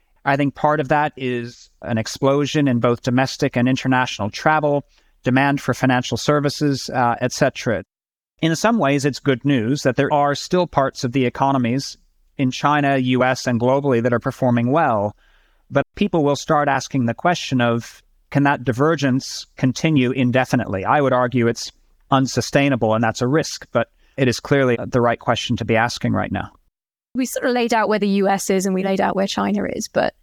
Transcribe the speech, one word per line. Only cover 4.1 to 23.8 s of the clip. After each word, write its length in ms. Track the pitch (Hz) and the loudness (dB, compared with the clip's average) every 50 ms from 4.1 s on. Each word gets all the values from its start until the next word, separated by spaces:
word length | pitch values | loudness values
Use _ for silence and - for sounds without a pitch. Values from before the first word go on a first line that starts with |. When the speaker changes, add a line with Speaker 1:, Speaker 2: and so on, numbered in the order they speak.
| - - 101 104 | -4 -6 -6 -6
Speaker 1:
travel, 560 | - - - 156 156 156 151 147 143 143 - _ _ _ _ _ _ _ _ | -6 -2 0 0 0 2 0 0 -2 -2 -4 _ _ _ _ _ _ _ _
demand 400 | 131 123 131 139 143 143 139 - | 0 2 4 4 2 0 0 -2
for 100 | - 123 | -4 -2
financial 460 | - - 131 127 123 127 - 123 110 | 0 0 2 2 0 0 -2 -6 -2
services, 720 | - - 147 147 143 143 - - 151 143 139 127 - - | 0 0 0 2 0 -2 -2 -2 -2 -2 -2 -2 -6 -6
uh, 260 | - 127 123 120 117 - 123 | -2 0 0 0 0 0 -2
et 100 | 123 - | -4 -2
cetera. 500 | - 147 131 - - - 127 107 87 101 - _ _ _ _ _ _ _ _ _ _ 156 | 0 0 0 0 -2 -4 -4 -4 -4 -6 -10 _ _ _ _ _ _ _ _ _ _ -2
In 120 | 160 165 | 0 0
some 240 | - - 220 233 220 | 2 2 2 2 2
ways, 280 | 147 139 143 143 127 | 2 2 2 2 0
it's 140 | 147 127 - | -2 -4 -2
good 220 | - 143 131 117 - | 0 0 0 0 0
news 420 | 143 143 123 107 117 143 143 - | 0 0 2 0 0 -2 0 0
that 120 | 135 120 | 0 0
there 160 | - 139 - 151 | 0 0 0 2
are 220 | 143 143 143 143 | 2 2 0 0
still 320 | - - - - 180 175 | -4 -4 -2 0 0 0
parts 360 | - - 143 135 139 - - - | 0 0 0 0 0 -2 -4 -6
of 100 | 123 120 | -4 -2
the 120 | 139 123 | 0 0
economies 720 | 123 - - 139 139 139 135 120 117 123 139 - - - - _ _ _ _ _ _ _ | 0 0 0 0 0 2 0 0 0 -2 -2 -4 -8 -12 -18 _ _ _ _ _ _ _
in 140 | - 139 127 | -2 -2 -2
China, 480 | - - - 143 151 147 143 139 139 135 | -2 0 0 0 2 2 2 2 0 0
U 260 | 127 127 127 123 127 | 2 0 2 2 2
S, 220 | 127 131 - - | 2 0 0 -2
and 120 | 131 120 110 | -2 -2 0
globally 440 | 120 127 135 143 143 143 123 117 117 | 2 2 2 2 2 2 0 2 2
that 100 | 123 120 | 2 0
are 80 | 117 | 0
performing 500 | - 135 - - 135 123 123 120 117 123 | -2 -4 -4 -2 0 2 2 2 2 2
well. 460 | 139 165 160 135 113 104 101 104 - - _ _ _ _ _ _ _ _ _ _ | 2 2 2 2 2 0 0 -2 -4 -8 _ _ _ _ _ _ _ _ _ _
But 160 | 127 139 139 - _ | -2 -2 -2 -2 _
people 300 | - 202 208 - 165 143 | -2 -2 0 2 2 2
will 120 | 143 143 | 2 0
start 320 | - - - 160 147 147 143 | -2 -2 0 0 0 2 0
asking 380 | 135 131 - - - 135 120 | 0 -2 -4 -4 -2 -2 0
the 80 | 117 113 | 0 -2
question 480 | - - 175 175 - - - 139 123 120 | 0 0 0 0 0 -2 -2 0 0 2
of, 400 | 120 117 117 - - - - _ _ _ _ _ _ | 2 0 0 -4 -8 -16 -20 _ _ _ _ _ _
can 140 | - 139 143 | 0 2 2
that 220 | 143 143 123 123 | 2 0 0 -2
divergence 800 | 135 117 123 143 160 170 135 139 135 123 135 - - - - - - _ | -4 0 2 2 2 2 2 2 0 0 0 -2 -6 -10 -12 -14 -16 _
continue 540 | - - 131 120 - - 160 156 139 127 123 | -2 0 0 0 0 0 2 2 4 2 2
indefinitely? 760 | 131 139 127 123 117 131 127 - - 123 - - 101 95 95 | 2 0 0 2 2 2 2 2 0 0 0 -2 -4 -4 0
I 160 | 104 135 151 | 2 2 2
would 140 | 143 131 127 | 4 2 2
argue 320 | 123 127 123 123 123 117 | 2 2 0 2 2 2
it's 260 | 117 113 - - - - _ _ _ _ _ _ _ | 2 0 -2 -8 -12 -14 _ _ _ _ _ _ _
unsustainable, 800 | 139 135 135 123 - 123 - - - 143 139 143 135 110 113 110 110 | 2 2 2 2 0 -4 -4 0 0 2 2 2 2 0 2 2 2
and 100 | 113 120 | 2 2
that's 200 | 113 110 - 123 | 0 0 0 -2
a 40 | |
risk, 400 | 123 143 160 - - - - - - - | 0 0 0 0 -2 -8 -12 -16 -4 -2
but 180 | 120 | -2